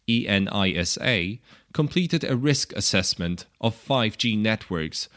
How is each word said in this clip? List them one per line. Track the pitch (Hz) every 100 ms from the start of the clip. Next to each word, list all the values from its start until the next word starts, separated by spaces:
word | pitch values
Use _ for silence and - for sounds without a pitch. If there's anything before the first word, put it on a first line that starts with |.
| -
E | 117 -
N | 98 98
I | 104 95
S | 87 87 -
A, | 127 107 87 117 _ - _
completed | - 147 180 175 165 -
a | 123
risk | 147 143 -
assessment | - - 98 - - 87 87 - -
of | 113
five | - - 135 110 -
G | 120 107
networks, | 110 110 - 85 80 - -